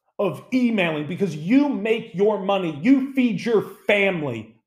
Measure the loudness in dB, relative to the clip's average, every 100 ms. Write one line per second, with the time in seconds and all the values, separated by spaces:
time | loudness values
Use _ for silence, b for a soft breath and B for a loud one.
0 | _ -4 -4 -4 -4 0 2 0 0 -2
1 | -6 -4 -4 -4 2 4 4 0 -2 -2
2 | -4 0 0 0 0 -2 -2 -2 4 4
3 | 2 0 0 0 0 0 0 -8 0 2
4 | 2 0 -4 -6 -10 _